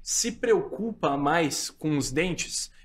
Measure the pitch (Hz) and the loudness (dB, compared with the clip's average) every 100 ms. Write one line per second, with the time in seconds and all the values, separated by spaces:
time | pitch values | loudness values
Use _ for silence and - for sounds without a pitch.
0 | - - 233 - 233 196 - - 226 208 | -6 -2 -2 0 4 4 2 -4 -6 0
1 | 151 139 143 170 151 - - - 156 147 | 0 2 2 4 2 0 -8 -6 -2 0
2 | 120 135 180 165 - - - - | 0 0 0 -2 -4 -6 -8 -12